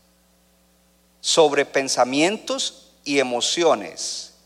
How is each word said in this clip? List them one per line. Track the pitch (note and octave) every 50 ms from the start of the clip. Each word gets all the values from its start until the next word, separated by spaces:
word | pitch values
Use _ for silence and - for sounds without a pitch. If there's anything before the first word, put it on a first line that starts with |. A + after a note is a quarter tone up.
| _ _ _ _ _ _ _ _ _ _ _ _ _ _ _ _ _ _ _ _ _ _ _ _
sobre | - - - - D#3+ D3 C#3+ C#3+ C#3
pensamientos | - - C#3+ C#3 C3 - - B2 B2 C3 C#3+ D#3 F3+ G#3+ G#3+ - - B3+ C4+ - - - - - _ _ _ _
y | C#3+ C#3+ C#3
emociones | C3 B2+ B2 A#2+ A#2 - - E3+ E3+ D#3+ C3 A2 G2+ E2+ - - - - - - - - - _ _